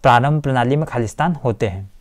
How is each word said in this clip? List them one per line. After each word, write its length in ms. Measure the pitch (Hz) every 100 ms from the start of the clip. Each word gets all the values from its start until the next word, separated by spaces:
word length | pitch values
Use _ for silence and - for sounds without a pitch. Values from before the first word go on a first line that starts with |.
प्रारंभ 400 | 135 120 135 151
प्रणाली 320 | 143 127 120 143
में 100 | 160
खालिस्तान 480 | 123 110 - 160
होते 340 | 156 127 107 110
हैं 240 | 92 95 -